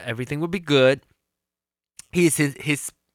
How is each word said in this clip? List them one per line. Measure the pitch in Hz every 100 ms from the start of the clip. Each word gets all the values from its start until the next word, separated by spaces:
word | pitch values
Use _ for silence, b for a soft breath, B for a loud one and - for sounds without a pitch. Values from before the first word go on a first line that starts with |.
| 123
everything | 117 127 147
will | 170
be | 185
good. | 160 143 131 135 - _ _ _ _ _ _ _ _ - _
He's | 175 170 -
his, | 143 -
his, | 147 147 - - _